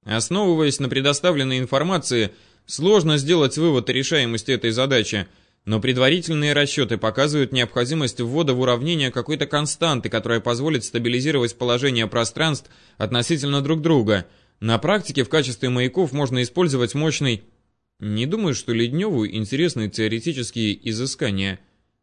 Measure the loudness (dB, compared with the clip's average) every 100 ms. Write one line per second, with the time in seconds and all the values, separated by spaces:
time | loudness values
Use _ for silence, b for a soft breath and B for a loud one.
0 | -6 -4 -2 0 2 2 2 0 -2 0
1 | 0 2 2 2 0 -2 0 0 0 -2
2 | 0 0 0 B B B -12 -2 4 4
3 | 4 2 2 2 2 2 2 2 2 -2
4 | 0 0 0 -2 -2 -2 0 0 2 2
5 | 0 -4 -6 b b b -2 0 0 2
6 | 4 2 0 -2 0 2 0 0 -2 0
7 | -2 0 2 2 0 0 0 0 -2 -2
8 | -2 -2 -2 0 2 2 2 2 0 0
9 | -2 -2 -4 -4 -2 -2 -2 0 0 0
10 | -2 -2 0 0 0 -2 0 -2 -2 -4
11 | -2 0 0 0 0 -2 -2 0 2 0
12 | 0 0 -2 0 -2 -2 -6 b b -6
13 | -2 -2 0 0 0 0 0 0 4 4
14 | 4 2 b b b b 0 0 2 0
15 | 0 -2 0 0 0 -2 -2 0 0 0
16 | 0 0 0 0 -2 0 0 2 0 0
17 | -2 0 0 -2 -6 _ _ _ _ _
18 | -4 -2 -2 -2 -2 -2 -2 0 0 0
19 | -2 -2 -2 -4 -4 0 0 -2 -4 -2
20 | -2 -2 -4 -6 -6 -2 -2 -2 -4 -6
21 | -6 -4 -2 -2 -4 -6 _ _ _ _